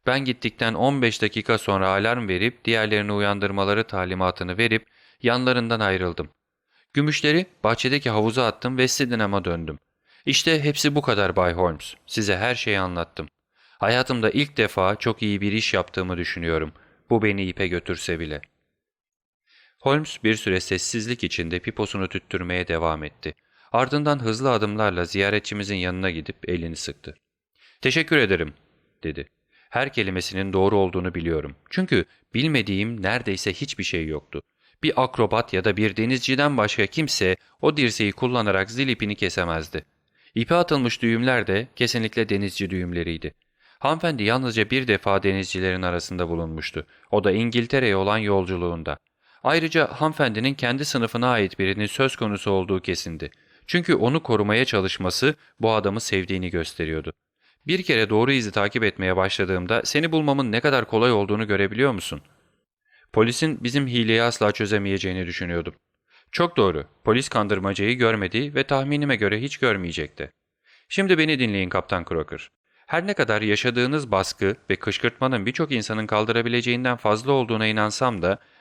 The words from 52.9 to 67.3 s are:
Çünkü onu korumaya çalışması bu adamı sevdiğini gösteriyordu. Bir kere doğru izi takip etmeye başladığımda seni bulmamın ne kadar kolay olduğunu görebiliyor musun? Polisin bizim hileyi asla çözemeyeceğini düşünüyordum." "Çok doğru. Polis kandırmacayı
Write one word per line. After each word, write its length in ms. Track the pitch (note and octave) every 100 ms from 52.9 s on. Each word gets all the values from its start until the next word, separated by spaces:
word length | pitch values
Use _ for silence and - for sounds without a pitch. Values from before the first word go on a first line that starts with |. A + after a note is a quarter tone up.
| F2 E2+ D#2+ D2 - _ _ -
Çünkü 280 | F3 E3+
onu 280 | D3+ A#2 D#3
korumaya 420 | - A2 G#2 A2
çalışması 720 | C3 G#2 F#2 - F#2 - C3+ D3+ _ _
bu 120 | A2+
adamı 280 | G#2+ G2 G#2+
sevdiğini 500 | - G2 F2+ F#2+ F2+
gösteriyordu. 640 | E2+ D#2+ - D#2+ D#2+ D2+ - _ _ _ _ D3
Bir 160 | F#3
kere 280 | F3+ A#2+ G#2+
doğru 220 | G#2+ B2
izi 180 | C3+ G#2+
takip 320 | G#2 G2+ A#2+
etmeye 320 | G#2+ - F#2 F#2
başladığımda 680 | F#2+ - F#2 F#2 F2+ A2+
seni 280 | - D3 E3
bulmamın 400 | D#3+ D3+ C#3 B2
ne 80 | A2
kadar 280 | D3 C3+ A2
kolay 240 | A2 A#2+
olduğunu 340 | A2 G2 G#2 G#2+
görebiliyor 460 | G2 G2 G#2 C#3
musun? 280 | G#2 - C#2+ - _ _ _ _ _ _ _ _
Polisin 520 | - A#2 A#2+ D#3+ C3+
bizim 220 | A#2+ C#3 C3+
hileyi 360 | A#2+ A2+ A2+
asla 300 | A#2 - G#2
çözemeyeceğini 760 | - G#2 G#2+ G2 G2 F#2+ F#2 F2
düşünüyordum." 480 | F2 F2+ E2+ D#2+ - _ _ _ _ _
"Çok 240 | - E3+ E3+
doğru. 300 | G2 D#2 C#2 _
Polis 240 | - A#2
kandırmacayı 720 | C#3